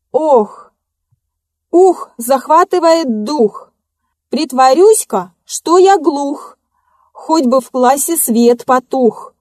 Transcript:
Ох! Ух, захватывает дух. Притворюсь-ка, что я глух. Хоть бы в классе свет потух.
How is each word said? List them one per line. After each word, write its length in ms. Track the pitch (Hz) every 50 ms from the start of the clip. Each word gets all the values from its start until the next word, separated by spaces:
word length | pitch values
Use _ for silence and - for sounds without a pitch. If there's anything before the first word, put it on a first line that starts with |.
| _ _
Ох! 640 | - 262 311 311 285 240 208 202 - - - _ _ _ _ _ _ _ _ _ _ _ _ _ _ _ _ _ _ _ _ _
Ух, 380 | - 339 370 381 339 - - - _
захватывает 1080 | - 233 233 277 - - - 302 330 359 359 - 359 320 330 330 330 330 262 226 214 208
дух. 480 | 226 302 294 233 202 - - - _ _ _ _ _ _ _ _ _ _ _ _ _
Притворюсь-ка, 1040 | - 247 311 294 262 254 262 262 262 294 370 427 440 - - - - 220 359 - _ _ _
что 320 | - - - - 330 330
я 220 | 370 370 381 392 359
глух. 580 | 294 330 285 285 285 285 294 - - - - _ _ _ _ _ _ _ _ _ _ _ _
Хоть 320 | - - - 311 320 277
бы 160 | 247 240 269
в 100 | 247 -
классе 460 | - 262 254 247 269 285 - - 339
свет 480 | 311 - - 226 226 240 233 240 240 -
потух. 680 | - 254 254 247 _ - 269 254 233 - - - - _ _